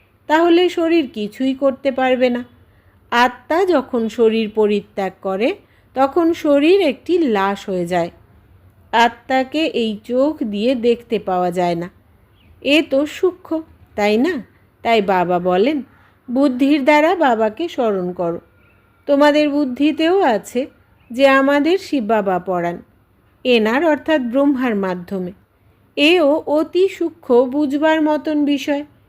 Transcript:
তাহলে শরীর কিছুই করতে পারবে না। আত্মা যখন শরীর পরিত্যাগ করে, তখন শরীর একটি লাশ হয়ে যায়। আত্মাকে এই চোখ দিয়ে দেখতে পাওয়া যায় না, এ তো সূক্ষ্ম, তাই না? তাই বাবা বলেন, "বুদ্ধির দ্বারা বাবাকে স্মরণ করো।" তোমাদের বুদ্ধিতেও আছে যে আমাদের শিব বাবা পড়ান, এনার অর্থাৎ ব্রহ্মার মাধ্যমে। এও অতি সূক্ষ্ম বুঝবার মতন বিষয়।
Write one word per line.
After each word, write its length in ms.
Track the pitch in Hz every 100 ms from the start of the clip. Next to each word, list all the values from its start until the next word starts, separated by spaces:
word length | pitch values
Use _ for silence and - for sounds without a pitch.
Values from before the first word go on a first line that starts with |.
| _ _ -
তাহলে 420 | 311 339 339 359
শরীর 420 | 349 330 339 262
কিছুই 440 | 214 208 - 262
করতে 380 | 262 277 262 277
পারবে 380 | 262 262 254 254
না। 140 | 240 247 _ _ _ _ _ _
আত্মা 540 | 240 247 247 - 320
যখন 440 | 381 302 254 240 226
শরীর 420 | - 226 220 214
পরিত্যাগ 640 | 214 208 208 202 - 190 -
করে, 320 | 190 190 254 403 _ _ _
তখন 380 | 262 269 349 330
শরীর 480 | 330 311 285 302 392
একটি 380 | 320 254 - 359
লাশ 500 | 294 202 196 202 -
হয়ে 180 | 185 170
যায়। 240 | 175 170 - _ _ _ _ - _ _
আত্মাকে 760 | 226 240 - - 262 262 294 320
এই 320 | 240 220 208
চোখ 380 | - 247 285 311
দিয়ে 320 | 226 202 233
দেখতে 440 | 262 233 233 - 214
পাওয়া 320 | 202 185 180
যায় 240 | 175 175
না, 160 | 170 175 - _ _ _ _ _ -
এ 200 | 254 302 302
তো 160 | 269 294
সূক্ষ্ম, 560 | - 370 359 - 320 320 _ -
তাই 220 | - 208 214
না? 360 | 302 302 - _ _ _
তাই 200 | 233 226
বাবা 360 | 196 185 175 180
বলেন, 440 | 180 180 240 302 240 _ _ _ -
"বুদ্ধির 540 | 240 285 247 277 302
দ্বারা 300 | 254 302 311
বাবাকে 540 | 370 285 220 220 214 339
স্মরণ 440 | - 233 196 180
করো।" 280 | 180 170 170 - _ _ _ _ _ -
তোমাদের 440 | 277 294 294 294
বুদ্ধিতেও 720 | 285 277 247 294 311 320 381
আছে 460 | 320 208 - 240 311 _ _ _ -
যে 160 | 233 269
আমাদের 500 | 269 269 285 294 381
শিব 260 | - 285
বাবা 340 | 208 220 196 180
পড়ান, 440 | 180 180 170 175 - _ _ _ _ _
এনার 400 | 254 240 214 254
অর্থাৎ 360 | 330 294 - 311
ব্রহ্মার 540 | 240 254 285 262 254
মাধ্যমে। 580 | 202 190 180 175 196 180 - _ _ _ _ _ -
এও 460 | 294 359 285 311 -
অতি 420 | 294 311 349 381
সূক্ষ্ম 600 | - 330 - - 240 262
বুঝবার 520 | 285 294 285 311 320
মতন 420 | 302 302 311 302
বিষয়। 400 | 285 285 302 285 294 _